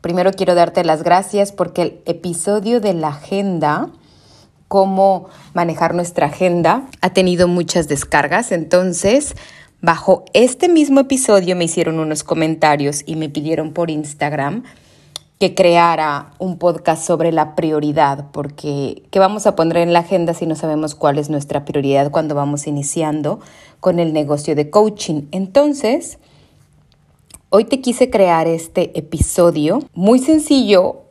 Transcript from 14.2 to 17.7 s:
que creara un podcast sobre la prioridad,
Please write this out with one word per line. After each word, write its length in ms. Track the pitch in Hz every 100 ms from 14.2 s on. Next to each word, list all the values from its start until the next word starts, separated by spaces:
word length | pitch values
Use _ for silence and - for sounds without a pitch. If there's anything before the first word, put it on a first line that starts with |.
| 151 147 139 202 262 - _ _ _ - _ _
que 140 | 185
creara 800 | - 180 170 170 160 156 139 - _
un 200 | 185 175
podcast 460 | 175 165 - 160
sobre 260 | - 165 165
la 240 | 160 151
prioridad, 720 | - 160